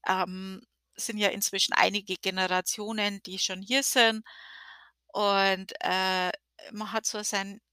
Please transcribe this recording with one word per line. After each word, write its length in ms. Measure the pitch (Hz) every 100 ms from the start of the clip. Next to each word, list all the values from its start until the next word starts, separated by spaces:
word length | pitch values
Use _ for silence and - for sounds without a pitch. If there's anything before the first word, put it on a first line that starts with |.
| -
Ähm, 560 | 190 190 185 190 190 _ _ _ -
sind 220 | - 208
ja 100 | 202
inzwischen 460 | 202 - - -
einige 420 | - 185 202 202 185
Generationen, 1040 | 190 185 185 185 - - 208 220 208 202
die 140 | - 185
schon 240 | - 185
hier 200 | 196 262
sind. 420 | 277 262 226 220 - - - - - - - _ _
Und, 640 | - 208 196 196 190 190 -
äh, 520 | - 180 185 185 180 - _ - -
man 200 | 208 208
hat 140 | 220 -
so 160 | 214
sein 380 | 208 202 196 202 _